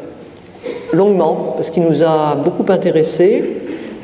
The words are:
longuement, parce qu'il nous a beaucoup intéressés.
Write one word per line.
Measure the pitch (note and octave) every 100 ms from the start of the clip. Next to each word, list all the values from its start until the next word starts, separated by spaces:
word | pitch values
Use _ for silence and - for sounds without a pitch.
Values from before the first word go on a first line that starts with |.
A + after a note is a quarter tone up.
| - - - - - - - - -
longuement, | A#4 G#3 F#3 D#3+ - - -
parce | D#3+
qu'il | -
nous | E3 D3
a | E3 D#3 D3+ C#3+
beaucoup | E3+ - G3
intéressés. | F3+ F3+ D#3+ D#3 - F#3 A#3+ - - - - - -